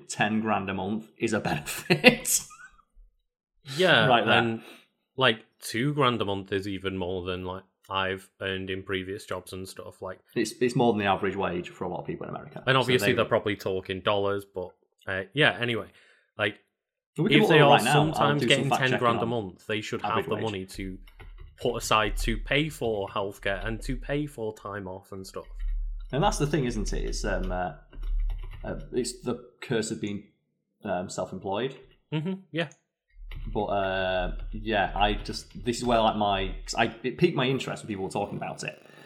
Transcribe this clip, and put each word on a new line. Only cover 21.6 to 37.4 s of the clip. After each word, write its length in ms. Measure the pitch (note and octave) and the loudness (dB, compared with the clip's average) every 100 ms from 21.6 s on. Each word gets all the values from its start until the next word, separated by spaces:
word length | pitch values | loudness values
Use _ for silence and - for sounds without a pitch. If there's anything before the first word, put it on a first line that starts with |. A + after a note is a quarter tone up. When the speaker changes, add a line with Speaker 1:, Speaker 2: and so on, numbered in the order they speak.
Speaker 2:
put 140 | B2+ A#2 | -2 -2
aside 400 | - A2 G#2+ - | 2 4 4 0
to 200 | - A2 | -2 -2
pay 320 | - C#3 D#3 | 0 0 0
for 380 | - A#2 G#2 G2 | -2 -2 -2 -2
healthcare 560 | - G2 - G2+ F#2+ G#2+ | -4 -4 -4 -4 -2 -4
and 140 | A2 | -6
to 160 | - B2+ | -4 -6
pay 280 | - D3 D3 | -4 -4 -6
for 300 | A#2 A2 G#2+ | -6 -8 -8
time 320 | G2+ G2+ F#2 | -10 -8 -10
off 240 | F#2+ - | -12 -12
and 160 | G2 F#2 | -14 -12
stuff. 180 | F2+ - - - - - - - | -12 -12 -6 -2 -2 -4 -8 -4
Speaker 1:
And 100 | C3 | 0
that's 140 | G#3 G#3 | 2 2
the 100 | D3 | 0
thing, 180 | E3 A#2+ | 0 0
isn't 280 | G#2+ G2 | -2 -2
it? 100 | B2+ | -2
It's, 220 | - - G#2+ | -4 -4 -2
um, 260 | F2+ F#2 | -2 -2
uh, 220 | F2+ F2+ - - - - - - - - - | -4 -4 -8 -16 -8 -2 0 -2 -4 -10 -10
uh, 120 | B2+ - - | -10 -10 -6
it's 280 | B2+ A#2 - | -4 -4 -6
the 220 | B2+ - - - | -6 -6 -8 -12
curse 300 | - A2+ A2 | -2 -2 -2
of 80 | G#2+ | -4
being, 220 | G#2 G2+ - _ _ _ _ _ G#2 | -6 -6 -10 _ _ _ _ _ -4
um, 240 | F2+ F#2+ | -4 -4
self-employed. 640 | - F#2 F#2+ G2+ G2+ C3+ C#3+ - _ - | -6 -6 -6 -4 -4 -4 -8 -20 _ -8
Speaker 2:
Mm-hmm, 200 | D#3 E3 F#3+ - | -6 -4 -6 -8
yeah. 180 | D#3 D#3 _ _ _ _ - - - - | -6 -6 _ _ _ _ -18 -14 -10 -6
Speaker 1:
But, 100 | A2 G2+ | -2 0
uh, 680 | G2+ F#2+ F#2+ F#2 F#2 F2+ - - | 0 0 0 0 0 -2 -4 -8
yeah, 400 | A2 G#2+ G#2 F#2 | -8 0 0 2
I 200 | F#2+ G#2 | 2 2
just, 500 | G2+ - G#2 - - | 0 -6 -10 -12 -8
this 140 | G2+ A#2 | -4 -2
is 80 | B2 | 2
where, 140 | A#2 | 4
like, 160 | A2 G#2 | 4 4
my, 360 | G#2 G2 F#2+ - - | 2 2 -2 -6 -4
'cause 100 | - | 0
I, 160 | A2+ - | 0 -2
it 140 | B2+ - | -6 2
piqued 180 | F3+ | 2
my 100 | - | 4